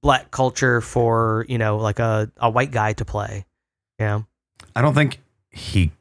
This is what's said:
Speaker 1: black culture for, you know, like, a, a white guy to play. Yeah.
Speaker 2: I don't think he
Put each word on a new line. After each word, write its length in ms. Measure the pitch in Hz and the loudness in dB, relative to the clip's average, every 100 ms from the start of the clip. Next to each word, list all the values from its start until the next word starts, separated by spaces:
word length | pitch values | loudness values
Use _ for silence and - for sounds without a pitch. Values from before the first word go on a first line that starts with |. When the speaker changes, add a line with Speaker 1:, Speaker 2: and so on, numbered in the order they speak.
Speaker 1:
black 280 | 143 131 - | 2 0 0
culture 500 | - 127 - 131 120 | -2 -2 2 2 2
for, 640 | - 131 117 113 113 110 113 | 0 0 2 2 0 -2 -2
you 80 | 120 | -2
know, 220 | 107 107 | 0 0
like, 220 | 110 104 | -2 0
a, 300 | 113 110 107 _ | 0 0 -2 _
a 120 | 117 | 0
white 220 | 113 139 | 2 0
guy 200 | 120 107 | 0 -2
to 100 | 107 | -2
play. 420 | 113 104 104 101 - _ _ _ _ _ | -6 -6 -6 -10 -12 _ _ _ _ _
Yeah. 240 | 107 104 107 _ _ _ - - | -2 -2 -6 _ _ _ -8 0
Speaker 2:
I 60 | |
don't 120 | 139 | 2
think 260 | 143 147 - _ _ _ | 4 2 -2 _ _ _
he 420 | - - 95 85 - | -14 -2 0 0 -2